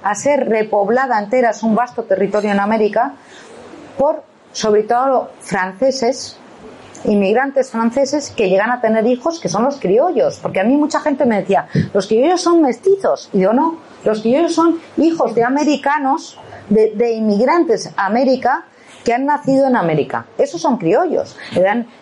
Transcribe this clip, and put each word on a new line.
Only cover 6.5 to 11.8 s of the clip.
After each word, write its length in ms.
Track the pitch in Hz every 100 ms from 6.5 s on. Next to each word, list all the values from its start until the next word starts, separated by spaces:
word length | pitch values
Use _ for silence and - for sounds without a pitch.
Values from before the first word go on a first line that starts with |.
| - - - - -
inmigrantes 640 | - 208 190 220 277 277 262
franceses 600 | 226 226 277 269 294 -
que 180 | - 190
llegan 220 | 190 220
a 100 | 247
tener 260 | 220 220 226
hijos 320 | 247 330 330
que 100 | 180
son 160 | 185
los 140 | 254 277
criollos, 600 | 185 214 349 277 151 -
porque 200 | - 185
a 40 |
mí 120 | 214 285
mucha 240 | 294 294
gente 240 | 302 285 254
me 100 | 208
decía, 260 | 190 185 - -